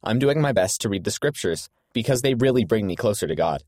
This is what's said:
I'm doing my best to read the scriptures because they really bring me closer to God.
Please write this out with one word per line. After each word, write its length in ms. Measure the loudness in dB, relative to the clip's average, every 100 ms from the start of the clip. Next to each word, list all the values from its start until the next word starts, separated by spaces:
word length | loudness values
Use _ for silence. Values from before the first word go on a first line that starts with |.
I'm 160 | 0 2
doing 240 | 2 2
my 120 | 2
best 280 | 2 0 -2
to 80 | -2
read 140 | -2
the 80 | -4
scriptures 580 | -2 -4 -2 -4 -4 -8 _ _
because 280 | -6 0 0
they 120 | 2
really 320 | 2 2 2 2
bring 220 | 0 0
me 80 | -2
closer 320 | -2 -2 -4
to 80 | -2
God. 260 | -2 -2